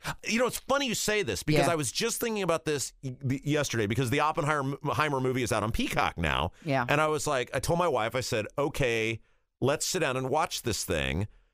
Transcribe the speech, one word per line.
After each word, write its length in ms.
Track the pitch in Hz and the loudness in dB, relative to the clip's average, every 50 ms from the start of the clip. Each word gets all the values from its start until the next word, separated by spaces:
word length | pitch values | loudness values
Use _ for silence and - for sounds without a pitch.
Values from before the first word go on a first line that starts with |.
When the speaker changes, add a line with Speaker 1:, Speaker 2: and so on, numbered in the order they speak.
| - - - - - | -10 -10 -8 -8 -4
Speaker 1:
You 120 | - 214 226 | -2 0 2
know, 60 | 254 | 2
it's 120 | 233 233 - | 0 0 -4
funny 280 | - - 262 277 277 | -2 0 0 2 2
you 60 | 247 202 | 0 -2
say 280 | - - - 214 208 196 | 0 0 0 2 2 0
this 180 | 113 98 - | 0 -2 -2
because 260 | - 151 151 147 139 | 0 2 4 4 4
Speaker 2:
Yeah. 40 | 151 | 4
Speaker 1:
I 40 | 170 | 2
was 140 | 156 147 110 | 0 -2 -4
just 300 | - - 208 233 - - | -2 -2 -2 -2 -2 -2
thinking 240 | 247 233 220 208 190 | -2 -2 0 0 2
about 220 | 165 165 156 - | 2 0 0 0
this 260 | 160 147 135 - - - _ | -2 -2 -2 -2 -6 -8 _
y-, 140 | - 131 123 - - | -10 -10 -10 -4 -2
the, 180 | 123 139 135 - | -2 -2 0 0
yesterday 420 | 143 147 151 139 - - 117 107 | 0 2 2 2 0 0 0 0
because 220 | 101 117 123 139 117 | 2 2 0 2 2
the 100 | 123 143 | 2 2
Oppenheimer 1040 | 147 156 151 165 147 147 156 147 135 135 143 - - 143 117 117 151 151 143 131 | 2 2 0 0 0 2 0 0 0 -2 -4 -4 -4 -2 0 2 2 2 2 2
movie 220 | 127 127 127 131 120 | 2 2 2 0 0
is 100 | 98 117 | 2 2
out 100 | 107 101 | 0 0
on 80 | 113 | 0
Peacock 460 | 113 - 254 - - 147 110 80 - | 0 -2 -2 0 0 0 0 0 0
now. 340 | - 82 76 67 65 76 90 - - - | 0 0 0 0 0 -2 -2 -4 -8 -4
Speaker 2:
Yeah. 200 | 160 135 131 120 117 | 0 0 0 2 2
Speaker 1:
And 100 | 143 147 | 2 2
I 80 | 156 | 2
was 200 | 156 156 143 - | 2 0 -2 -2
like, 220 | 151 143 127 123 - - | 0 0 0 -2 -2 -4
I 60 | 131 | -4
told 200 | - - 170 170 | 0 0 2 2
my 80 | 180 | 2
wife, 260 | 170 135 110 110 110 110 | 2 2 2 0 0 -2
I 60 | 131 | -2
said, 260 | 117 - 127 110 104 - - | -2 0 -2 -2 -2 -2 -2
"Okay, 640 | - 143 156 - - 143 120 117 113 110 113 113 110 - _ _ _ _ _ _ _ | -2 -2 -2 0 0 0 2 2 0 0 -2 -2 -6 -10 _ _ _ _ _ _ _
let's 240 | 123 127 147 160 - | 0 0 0 0 -2
sit 140 | - - 185 | -2 0 0
down 180 | 151 139 123 | 0 0 0
and 120 | 131 131 131 | -2 -2 0
watch 340 | 131 151 170 - - - - | 0 0 0 -2 -4 -6 -4
this 200 | 120 95 - - | -4 -4 -4 -2
thing." 440 | - 90 78 69 65 67 85 104 - - - _ _ | -2 -2 0 0 0 -2 -2 -4 -6 -8 -20 _ _